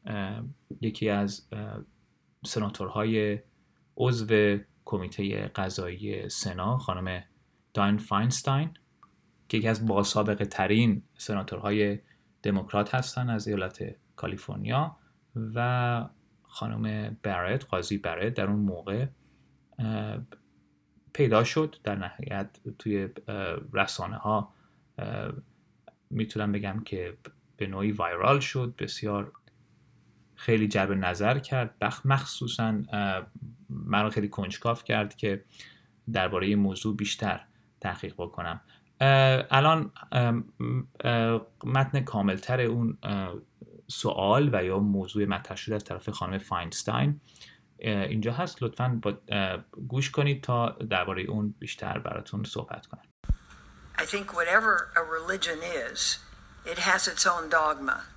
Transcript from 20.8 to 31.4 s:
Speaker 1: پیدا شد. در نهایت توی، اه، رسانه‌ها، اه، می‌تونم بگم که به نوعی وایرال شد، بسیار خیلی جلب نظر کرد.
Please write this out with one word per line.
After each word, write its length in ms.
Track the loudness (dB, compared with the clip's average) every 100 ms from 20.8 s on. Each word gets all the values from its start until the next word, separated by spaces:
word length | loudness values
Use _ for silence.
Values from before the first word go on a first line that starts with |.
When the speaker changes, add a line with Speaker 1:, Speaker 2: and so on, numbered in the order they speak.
| _ _ _
Speaker 1:
پیدا 300 | 2 6 6
شد. 320 | 4 2 0 -2
در 120 | -6 -4
نهایت 540 | -6 -10 -6 -6 -6 -10 -14 -8
توی، 300 | -2 -2 -2 -8 -10
اه، 280 | -6 -4 -6 -4
رسانه‌ها، 800 | 0 0 0 -6 -4 0 0 -2 _ _ _ _ -12
اه، 340 | -8 -6 -8 -10 -14 _ _ _ -20 _ _
می‌تونم 420 | -4 -2 -2 -2
بگم 300 | 0 -2 -6 -6
که 320 | -6 -8 -10 -20 _ _ _
به 100 | -6
نوعی 240 | 0 -2
وایرال 480 | 0 -2 2 4 4
شد، 340 | 2 -2 -4 -4
بسیار 540 | -8 -4 -2 -2 -4 -12 _ _ _ _ _ _ _ _ _ -8
خیلی 320 | 2 4 4
جلب 240 | 2 2
نظر 480 | 2 0 2 2
کرد. 360 | 2